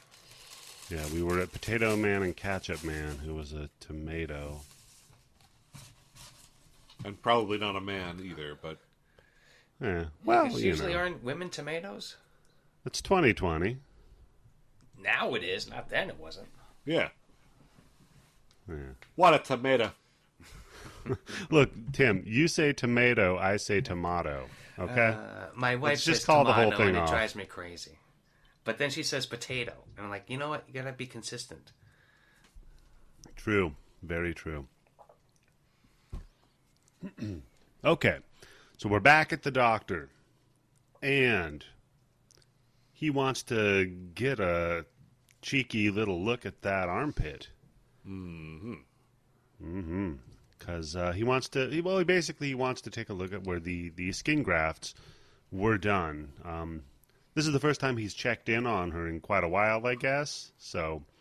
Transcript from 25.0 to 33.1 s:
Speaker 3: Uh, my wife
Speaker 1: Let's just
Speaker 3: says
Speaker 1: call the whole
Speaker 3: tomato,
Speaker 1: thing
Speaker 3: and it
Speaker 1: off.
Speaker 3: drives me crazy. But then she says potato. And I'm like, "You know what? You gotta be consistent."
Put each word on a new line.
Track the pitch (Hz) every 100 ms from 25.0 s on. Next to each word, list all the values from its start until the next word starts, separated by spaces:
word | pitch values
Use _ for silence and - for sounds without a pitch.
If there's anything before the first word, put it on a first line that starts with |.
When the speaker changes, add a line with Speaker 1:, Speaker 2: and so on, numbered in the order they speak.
| 113
Speaker 3:
Uh, | 110 107 101 95
my | 120 123 123
wife | 147
Speaker 1:
Let's | 143
just | 156 160
Speaker 3:
says | -
Speaker 1:
call | 151
the | 131
whole | 117 110
Speaker 3:
tomato, | 104
Speaker 1:
thing | 101
Speaker 3:
and | 90
it |
Speaker 1:
off. | 82
Speaker 3:
drives | 80 110
me | 104
crazy. | 95 - 87 85 - - _ _ _ _ _ _
But | - -
then | 143
she | 156
says | 147 143 -
potato. | 120 - 127 117 - - -
And | 101
I'm |
like, | 101 -
"You | 131
know | 147
what? | 147 -
You |
gotta | 131 131
be | 127 127
consistent." | 117 - 123 - 73 - _ - _ _ _ _ _ _ - - - - - -